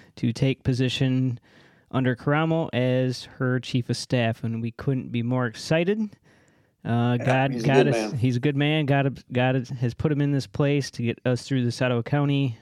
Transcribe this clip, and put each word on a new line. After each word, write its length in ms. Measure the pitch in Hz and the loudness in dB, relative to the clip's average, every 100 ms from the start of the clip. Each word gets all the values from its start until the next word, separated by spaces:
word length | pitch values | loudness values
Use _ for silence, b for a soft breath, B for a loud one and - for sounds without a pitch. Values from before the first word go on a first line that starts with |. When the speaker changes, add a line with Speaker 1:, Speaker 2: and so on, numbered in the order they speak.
| B B | B B
Speaker 1:
to 160 | 120 | -4
take 300 | 113 135 131 | 0 0 0
position 760 | - 123 131 - 131 131 131 117 b b b b b | 0 0 0 0 0 2 0 -2 b b b b b
under 220 | 127 127 | -2 0
Karamo 560 | 120 147 147 160 160 156 | 0 0 0 2 0 -2
as 500 | 120 127 127 127 123 - - | 0 0 2 0 -2 -8 -4
her 240 | 127 127 | -2 -2
chief 280 | - 127 120 | -2 -2 -2
of 60 | 117 | -4
staff, 480 | - 127 113 110 | -2 0 0 -2
and 180 | 113 113 | -4 -4
we 100 | 117 | -6
couldn't 420 | - - 131 67 | -6 -4 -2 -2
be 100 | 120 | -4
more 220 | 117 127 120 | -2 0 -2
excited. 560 | - - 160 175 214 214 - b b b b b b | -4 0 0 2 0 -4 -8 b b b b b b
Uh, 320 | 107 117 120 120 | -2 0 2 2
Speaker 2:
Yeah, 60 | 127 | 2
Speaker 1:
God, 260 | 131 135 | 2 2
Speaker 2:
he's 100 | 120 | 0
a 40 | 143 | 2
Speaker 1:
God 60 | 135 143 | 4 4
Speaker 2:
good 20 | |
Speaker 1:
is, 80 | 113 107 | 2 -2
Speaker 2:
man. 80 | 139 | 0
Speaker 1:
he's 160 | 127 120 | 0 2
a 40 | |
good 160 | 147 139 | 0 2
man. 280 | 147 156 143 | 2 2 2
God, 380 | 139 139 120 - | 2 0 -4 -4
God 380 | 123 127 131 120 127 | 0 2 0 -2 -4
has 140 | 120 | -4
put 180 | - 160 | -2 -2
him 80 | 147 | 0
in 140 | 143 | 0
this 140 | 139 - | 0 -2
place 440 | - 143 143 131 | -2 0 0 -2
to 120 | - | -4
get 160 | 120 - 127 | -4 -2 -2
us 180 | 123 | -2
through 200 | - 135 | 0 0
this 180 | 120 - | 0 0
Ottawa 200 | 127 120 | 0 0
County 560 | - 147 143 139 135 113 | 0 0 2 0 0 -4